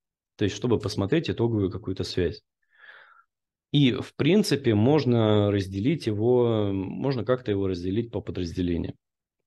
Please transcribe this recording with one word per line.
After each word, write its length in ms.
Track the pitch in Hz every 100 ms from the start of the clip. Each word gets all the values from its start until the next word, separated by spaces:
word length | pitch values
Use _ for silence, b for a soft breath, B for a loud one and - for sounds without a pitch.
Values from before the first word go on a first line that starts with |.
| _ _ _ -
То 40 |
есть, 120 | 101 -
чтобы 220 | 123 104
посмотреть 500 | 101 - 98 165 156
итоговую 420 | 95 117 107 92
какую-то 320 | 95 - 95
связь. 400 | 87 - 82 - _ _ B B B B B B B _ _ _ _
И, 200 | 147 131
в 220 | 104 -
принципе, 600 | - 143 214 202 120 117
можно 760 | 104 120 151 123 117 107 104 104
разделить 560 | 104 92 98 123 170 113
его, 640 | 101 117 123 117 110 101
можно 540 | 98 92 90 135 127 107
как-то 240 | 127 110
его 180 | 98 98
разделить 420 | 87 92 107 117
по 120 | 101
подразделениям, 720 | - 90 85 87 87 82 - - _ _ _ _